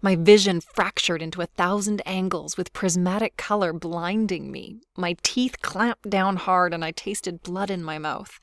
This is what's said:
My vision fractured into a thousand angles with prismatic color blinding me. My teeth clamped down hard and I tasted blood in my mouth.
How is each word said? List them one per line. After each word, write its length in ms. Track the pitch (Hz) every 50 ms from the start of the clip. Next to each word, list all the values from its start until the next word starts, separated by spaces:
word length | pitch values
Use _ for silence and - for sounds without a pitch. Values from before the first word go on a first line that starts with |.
My 160 | - 196 190
vision 460 | 165 165 165 208 214 190 202 185 170
fractured 640 | 160 - - - 196 190 - - - - 175 160 160
into 180 | 165 160 180
a 60 | 170
thousand 560 | - _ - 180 180 190 208 202 202 208 202 -
angles 500 | - 190 190 185 190 185 175 - - -
with 160 | - 180 -
prismatic 640 | _ - - 190 165 180 175 180 185 208 226 208 _
color 380 | - - - 208 208 196 175 160
blinding 760 | 170 156 170 165 170 165 175 196 220 220 202 185 165 - 135
me. 280 | 135 135 - - - 220 _ _ _
My 200 | - 180 175 175 - _
teeth 360 | - - - 247 254 - - -
clamped 440 | - - 185 214 240 - _ _
down 280 | 214 196 196 190 196 196
hard 360 | 185 - - 185 180 180 175
and 140 | 170 170 165
I 60 | 160
tasted 500 | 165 - - - 202 - - - 175 170
blood 300 | _ 185 180 190 196 196
in 120 | 196 180 170
my 140 | 160 156
mouth. 420 | 156 151 151 139 - - - - -